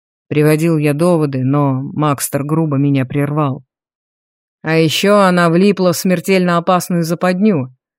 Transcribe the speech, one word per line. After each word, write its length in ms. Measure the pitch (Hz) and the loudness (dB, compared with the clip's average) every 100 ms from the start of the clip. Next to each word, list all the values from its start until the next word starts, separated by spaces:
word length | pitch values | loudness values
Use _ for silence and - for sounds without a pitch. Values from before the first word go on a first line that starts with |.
| _ _ _ | _ _ _
Приводил 520 | 147 151 156 170 160 | 0 2 2 0 0
я 160 | 147 | 0
доводы, 500 | 143 175 170 151 135 | 0 0 2 0 -2
но 380 | 131 147 143 131 139 | 0 0 0 -2 -4
Макстер 520 | - 151 139 - 139 | -4 -2 -2 -4 -6
грубо 320 | 143 156 160 135 | -2 -2 0 0
меня 280 | 143 139 | 0 0
прервал. 580 | 127 143 143 151 147 135 - _ _ _ _ _ _ _ _ _ | -2 -4 -2 -2 -4 -6 -12 _ _ _ _ _ _ _ _ _
«А 140 | 156 160 | -2 0
еще 420 | 160 - 202 208 | 0 0 2 4
она 320 | 190 180 170 | 4 2 2
влипла 420 | 170 202 190 180 | 4 2 2 0
в 40 | 165 | 0
смертельно 600 | 190 175 185 190 180 170 | -2 -2 0 0 2 0
опасную 460 | 170 180 - 175 | 0 -2 0 -2
западню 720 | 165 170 180 180 214 165 127 - _ | -2 -2 -2 2 2 0 -4 -12 _